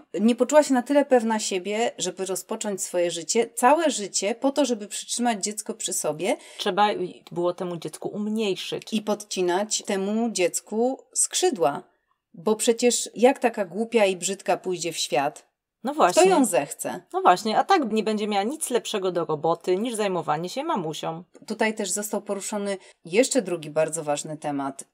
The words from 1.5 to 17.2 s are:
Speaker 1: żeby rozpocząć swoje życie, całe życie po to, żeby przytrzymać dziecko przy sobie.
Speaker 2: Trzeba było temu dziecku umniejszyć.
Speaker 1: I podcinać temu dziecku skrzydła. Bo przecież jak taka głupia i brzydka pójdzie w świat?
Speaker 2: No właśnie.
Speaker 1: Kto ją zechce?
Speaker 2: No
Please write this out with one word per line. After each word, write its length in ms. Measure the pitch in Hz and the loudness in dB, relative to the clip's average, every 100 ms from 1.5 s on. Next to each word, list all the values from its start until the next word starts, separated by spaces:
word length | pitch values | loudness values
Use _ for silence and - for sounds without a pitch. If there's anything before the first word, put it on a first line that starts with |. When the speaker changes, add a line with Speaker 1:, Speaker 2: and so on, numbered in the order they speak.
| 190 185 214 233 - | -4 -2 0 -2 -2
Speaker 1:
żeby 280 | 175 175 185 | -6 -4 -4
rozpocząć 560 | 185 - 214 214 190 | -4 -6 -6 -4 -4
swoje 280 | - 180 175 | -2 0 0
życie, 400 | 165 160 220 233 | -2 -2 0 0
całe 360 | - 247 311 320 | 2 6 6 4
życie 440 | 208 196 - 196 | 0 -4 -2 -2
po 180 | 240 269 | 0 0
to, 120 | 277 | 0
żeby 240 | 269 220 202 | 0 -2 -6
przytrzymać 560 | - - - 240 208 | -12 -8 -2 -2 -2
dziecko 300 | 202 214 - | -4 -6 -10
przy 180 | - - | -8 -6
sobie. 440 | 180 160 151 185 302 - - | -4 -4 -2 -2 -4 -6 -6
Speaker 2:
Trzeba 300 | 208 185 208 180 180 - - | -2 2 2 0 -6 -10 -10
było 200 | 165 175 | -2 -2
temu 240 | 175 180 170 | -2 -6 -6
dziecku 320 | 160 - - | -8 -8 -8
umniejszyć. 840 | 208 208 214 208 185 - 156 - | -6 -4 -2 -2 -2 -6 -8 -6
Speaker 1:
I 100 | 214 | -6
podcinać 800 | 214 208 - 190 180 180 214 - | -2 -4 -4 -2 0 0 0 -4
temu 480 | - 190 196 214 233 | -2 -2 -2 0 -2
dziecku 720 | 185 170 - - 214 247 269 _ | 0 0 -2 -6 -2 0 -2 _
skrzydła. 800 | - - - 370 214 151 143 - _ _ _ _ | -4 -2 2 0 4 0 0 -10 _ _ _ _
Bo 220 | 175 165 214 | -4 0 2
przecież 540 | - 233 240 233 - | 2 4 2 2 -4
jak 240 | - 247 285 | 4 4 6
taka 260 | 233 226 | 0 -2
głupia 420 | 185 185 226 233 196 | -4 -4 0 4 4
i 100 | 185 | 2
brzydka 400 | 170 190 - 180 | -4 -4 0 0
pójdzie 360 | 190 175 165 | 0 -4 -4
w 40 | 151 | -4
świat? 500 | - 156 143 - _ _ _ _ | -2 0 0 -4 _ _ _ _
Speaker 2:
No 100 | 240 | -6
właśnie. 280 | 294 208 311 | 4 6 6
Speaker 1:
Kto 80 | 370 | 6
ją 140 | 330 | 6
zechce? 580 | 240 160 147 - 143 123 - | 4 2 -2 -6 -8 -8 -6
Speaker 2:
No 100 | 370 | 2